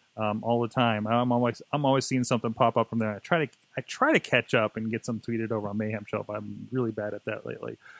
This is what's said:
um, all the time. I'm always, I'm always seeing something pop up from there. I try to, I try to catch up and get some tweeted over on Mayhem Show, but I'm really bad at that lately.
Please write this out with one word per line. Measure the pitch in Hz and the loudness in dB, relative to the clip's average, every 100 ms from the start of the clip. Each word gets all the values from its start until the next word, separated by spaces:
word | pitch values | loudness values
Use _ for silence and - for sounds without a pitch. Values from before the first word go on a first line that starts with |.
| _ 110 | _ -4
um, | 107 107 | -2 0
all | 110 120 | 2 2
the | 117 | 2
time. | 131 120 107 107 | 2 2 2 2
I'm | 120 123 | 2 4
always, | 120 120 - - | 2 2 -2 -4
I'm | 143 | 0
always | 143 135 | 4 2
seeing | - 131 | 2 0
something | 123 120 117 | 2 0 0
pop | 110 117 | 2 4
up | 117 110 | 4 0
from | 117 | 0
there. | 107 | -2
I | 101 | -4
try | - 170 | -2 0
to, | 147 - _ - | 0 -6 _ -12
I | |
try | - - 277 | -10 0 4
to | 269 | 4
catch | - 123 - | 4 0 4
up | 123 107 | 2 2
and | 110 110 | -2 -4
get | 117 | -4
some | - 110 | -4 -6
tweeted | - 113 113 | -4 -4 -2
over | 110 104 | -4 -2
on | 104 | -4
Mayhem | 107 110 | -2 -4
Show, | 101 107 104 | -4 -6 -4
but | |
I'm | 104 104 104 107 | -8 -8 -12 -4
really | 127 117 | -2 0
bad | 107 104 | -2 -6
at | 104 | -6
that | - 107 | -8 -8
lately. | 117 117 113 110 - | -8 -8 -10 -10 -16